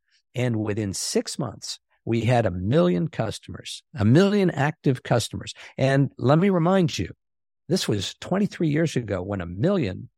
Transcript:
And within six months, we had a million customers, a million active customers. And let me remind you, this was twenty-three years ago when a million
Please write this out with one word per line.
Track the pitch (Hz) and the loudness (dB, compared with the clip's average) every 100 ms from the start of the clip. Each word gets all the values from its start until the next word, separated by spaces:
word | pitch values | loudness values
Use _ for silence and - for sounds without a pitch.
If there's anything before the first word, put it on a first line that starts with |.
| _ _ _ | _ _ _
And | 120 123 110 | -4 -2 -2
within | 104 104 104 | -2 -2 -4
six | 90 - 220 - - | -6 -4 -4 -4 -6
months, | 131 - - - _ _ | -8 -8 -12 -14 _ _
we | - 117 | -4 0
had | 107 123 | 2 2
a | 107 | 2
million | 90 95 151 180 175 160 | -2 0 2 2 2 -2
customers, | - 107 - - - - - - | -4 -6 -6 -12 -16 -14 -16 -14
a | 135 | 0
million | 104 147 196 202 185 | 6 6 6 4 2
active | - 143 - 151 127 | 2 -2 0 0 0
customers. | - 123 - 92 - - - - | 0 0 0 -8 -12 -16 -16 -2
And | 135 139 135 - | 2 4 2 0
let | 123 156 | 2 4
me | 202 | 4
remind | 180 165 190 170 - | 2 2 2 2 -2
you, | 80 - _ _ _ _ - | -8 -10 _ _ _ _ -4
this | 185 - | -2 0
was | 101 92 - | -2 -4 -10
twenty-three | - 190 208 - 165 | -4 -2 -2 -2 -2
years | 147 165 131 | 0 0 -2
ago | 107 95 | -4 -4
when | 87 101 | -4 -6
a | 87 | -6
million | 87 160 196 104 98 117 | -2 0 0 -2 -6 -12